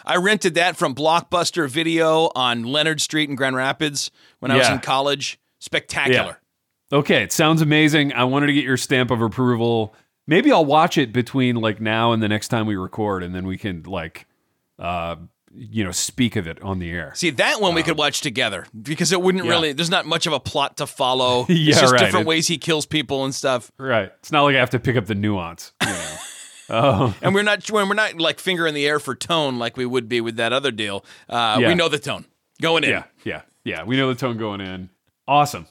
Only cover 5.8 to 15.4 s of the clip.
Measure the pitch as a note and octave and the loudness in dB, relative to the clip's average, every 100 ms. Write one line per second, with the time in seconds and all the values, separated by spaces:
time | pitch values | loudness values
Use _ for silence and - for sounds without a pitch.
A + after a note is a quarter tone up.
5.8 | - E3 C#3 B2 F#2+ - _ _ _ _ | -4 -2 2 2 0 -8 _ _ _ _
6.8 | _ C#3+ D3 D#3 G2 - D#3 D#3+ D#3 D3+ | _ 0 4 2 2 2 4 4 4 4
7.8 | D#3 D#3 C#3 B2 B2+ C3+ C#3+ C#3+ B2+ B2+ | 6 4 2 0 2 2 2 2 2 -2
8.8 | - C3 B2 A#2+ A2+ B2+ B2+ A#2 A#2 A#2 | 0 0 2 0 0 0 0 2 0 0
9.8 | G#2+ - _ _ - E3 C#4+ G#3+ D3 D3+ | -4 -10 _ _ 0 2 6 4 4 4
10.8 | E3+ E3+ B2 A#2 A#2 C3+ B2+ A#2+ A2 G2+ | 4 2 0 -2 -2 0 0 0 -2 -2
11.8 | A2 A2+ A#2 A2+ G#2+ G#2 - A#2+ G#2+ G2 | -2 0 2 2 0 -2 -2 -2 0 -2
12.8 | F#2 - G#2 F#2+ F2+ F#2 F#2 F#2 G#2 F2 | -4 -4 -4 -4 -6 -6 -6 -6 -6 -8
13.8 | D#2+ F#2 E2 - - _ _ _ _ _ | -8 -10 -10 -12 -20 _ _ _ _ _
14.8 | E2+ F2 E2+ D#2+ E2+ _ | -8 -6 -6 -10 -14 _